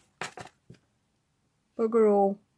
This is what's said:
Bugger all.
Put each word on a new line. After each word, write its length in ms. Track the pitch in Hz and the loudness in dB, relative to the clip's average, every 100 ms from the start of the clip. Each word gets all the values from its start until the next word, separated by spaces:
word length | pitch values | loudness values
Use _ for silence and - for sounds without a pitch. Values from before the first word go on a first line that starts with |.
| _ - - - - _ _ - _ _ _ _ _ _ _ _ _ - | _ -16 -16 -16 -20 _ _ -20 _ _ _ _ _ _ _ _ _ -6
Bugger 340 | 226 226 214 | -2 2 2
all. 280 | 202 196 202 _ | 2 0 -2 _